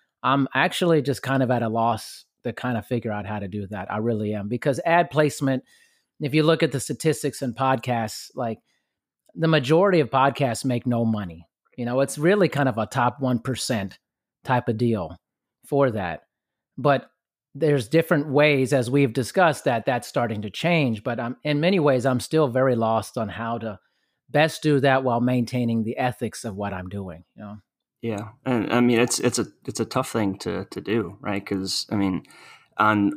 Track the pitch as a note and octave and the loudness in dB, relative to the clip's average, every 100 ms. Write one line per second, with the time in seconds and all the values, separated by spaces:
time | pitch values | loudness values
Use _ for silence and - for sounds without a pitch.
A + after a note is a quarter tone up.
0 | _ _ B2+ C#3 C3 C3 F3 - F3+ D#3+ | _ _ 0 2 2 2 0 2 2 2
1 | C3 B2 B2+ C#3 B2 B2 A2+ A2+ A#2 B2 | 2 -4 -2 0 2 0 0 0 0 0
2 | - - - _ A#2+ A2 B2+ A#2 - A#2+ | -6 -18 -20 _ -10 -6 -4 -4 -4 -4
3 | A2+ G#2 G#2 G#2+ G2+ G#2 F#2+ G2 F#2 G#2+ | -4 -6 -6 -8 -6 -8 -8 -8 -6 -4
4 | A2+ A2 G#2+ G#2+ G2+ A#2+ D3 B2 F3 E3+ | -2 -2 -2 -4 -4 -4 -2 -2 2 2
5 | E3 D3+ D3+ - C#3 C3 - _ _ _ | 2 2 0 0 -2 -2 -6 _ _ _
6 | _ - D3 D3+ D3+ D#3+ D#3+ C3 - D3 | _ -10 -2 2 4 4 2 0 -4 -2
7 | D#3+ C#3+ C#3+ - C3 A2+ C3 B2+ B2+ A#2+ | 0 0 -2 -4 -6 -2 0 0 0 -2
8 | A2 - - C#3 A#2+ A2 _ _ _ _ | -4 -8 -12 -8 -6 -8 _ _ _ _
9 | _ _ _ - E3 D#3 B2+ D#3+ G3+ F3 | _ _ _ -4 0 2 4 4 4 4
10 | C3+ C3+ C#3 A#2+ C3+ A2+ C3 A#2+ B2 A#2 | 2 2 2 2 -2 -2 -2 -2 0 0
11 | A#2 G#2+ F#2+ E2+ - _ _ - A#2+ B2+ | 2 0 -4 -12 -20 _ _ -10 -4 0
12 | C#3 - D#3 G#3 E3+ C#3+ C3+ A2 G#2+ C#3 | -2 0 2 4 2 2 0 0 -2 0
13 | A#2+ - C3 B2 C3+ A#2+ - A#2 G2 - | 0 0 0 0 -2 -4 -4 -4 -4 -10
14 | _ _ _ _ - B2+ - A2 A#2+ A2 | _ _ _ _ -2 0 0 0 0 0
15 | D#2 - _ _ _ _ - C#3+ C3+ G#2 | -4 -12 _ _ _ _ -4 0 2 0
16 | F2+ D#2+ _ _ _ _ _ - C3+ C3 | -4 -6 _ _ _ _ _ -2 0 2
17 | - _ _ _ _ C#3+ D#3 C#3+ G#2+ D#3+ | -2 _ _ _ _ -2 0 0 2 2
18 | D#3+ D#3+ D3+ C3+ D3+ C#3 C3 C3+ A#2+ C#3+ | 4 2 2 4 4 4 2 2 2 4
19 | C3+ B2 A2+ F#3+ F3 C#3+ C#3+ A#2 A#2+ A#2+ | 2 2 -2 2 2 2 0 0 0 -2
20 | - C#3 A#2+ G#2+ G#2 - E3 E3+ C3+ G#2+ | -2 -2 -2 -2 -6 -4 0 2 2 0
21 | B2 A#2 A#2+ C3 D3+ D3 E3+ G3 D3 B2+ | -4 -4 -6 -6 -2 0 2 2 4 2
22 | B2+ B2+ - D#3 C#3+ B2 C3 A#2 A2+ A2+ | 2 0 0 2 2 2 2 2 2 0
23 | - - G#2+ F#2 A#2 A#2 A2+ G2+ _ _ | -2 -6 -6 -6 -6 -6 -8 -10 _ _
24 | _ _ _ D3 D#3+ - D3+ C#3+ C3+ C3+ | _ _ _ 0 0 0 0 2 4 4
25 | C3 A#2+ B2 B2+ A2+ B2+ A#2+ A2+ G#2+ A#2 | 2 2 2 2 0 0 0 0 -2 -2
26 | B2+ - A2+ - A#2 G2 G2+ F#2+ F#2 G2+ | -4 -4 -8 -8 -10 -6 -6 -6 -8 -10
27 | F#2+ E2+ - - G#2 G#2 _ _ _ _ | -10 -12 -18 -18 -16 -16 _ _ _ _
28 | A#2 G#2 G#2+ - C3 B2 - A#2+ A#2+ A#2 | -8 -8 -10 -10 -4 -2 0 2 4 4
29 | A#2+ - A#2+ - G2+ - - A2 A2 C3 | 2 0 0 -2 -4 -8 -10 -6 -4 -2
30 | B2+ A#2 G2+ F#2+ G#2 F#2+ G2+ - E2 A2+ | -2 -2 -2 -2 -6 -6 -8 -10 -4 -2
31 | G2+ G2 G#2 G2+ G2+ G2 F#2+ - - G#2 | -2 -6 -6 -6 -4 -4 -4 -6 -4 -2
32 | G2 F2 - - - - _ - G#2+ G#2+ | 0 -2 -6 -18 -20 -20 _ 0 2 4
33 | G2+ | 4